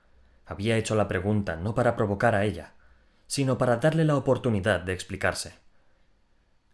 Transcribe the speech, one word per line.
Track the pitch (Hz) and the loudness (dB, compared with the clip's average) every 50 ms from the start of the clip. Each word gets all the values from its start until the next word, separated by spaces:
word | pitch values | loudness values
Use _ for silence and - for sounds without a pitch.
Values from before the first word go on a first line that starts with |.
| _ _ _ _ _ _ _ _ _ | _ _ _ _ _ _ _ _ _
Había | - 90 85 98 113 113 | -16 -10 -4 -2 0 0
hecho | 113 107 - 113 | 0 0 0 0
la | 107 101 | 0 2
pregunta | 98 95 92 87 104 107 104 101 - 82 | 0 -2 -2 0 0 0 0 0 -2 -6
no | 82 87 110 107 | -4 -6 -4 -2
para | 127 117 120 117 | 2 2 2 2
provocar | 120 117 101 101 98 120 117 110 | 2 -2 -2 0 0 2 2 2
a | 98 104 | 2 0
ella, | 107 85 82 76 - - - - - - _ _ _ _ _ _ - | -2 -4 -6 -12 -18 -20 -20 -20 -20 -20 _ _ _ _ _ _ -8
sino | - 143 139 131 127 | -4 -2 0 0 0
para | 104 131 123 120 | 2 2 2 2
darle | 113 - 156 156 160 160 | 2 2 2 2 4 2
la | 151 147 | 2 2
oportunidad | 139 - 135 127 113 - 123 110 98 87 113 95 85 | 2 2 2 0 2 2 0 0 2 2 2 0 0
de | 85 92 92 | 0 -4 -6
explicarse. | - - - 98 92 - 92 85 - - 80 - - _ - _ _ _ _ _ _ _ _ _ _ _ _ _ _ _ _ _ _ _ _ | -6 -6 -10 -8 -2 -2 -2 -2 -2 -8 -12 -14 -18 _ -20 _ _ _ _ _ _ _ _ _ _ _ _ _ _ _ _ _ _ _ _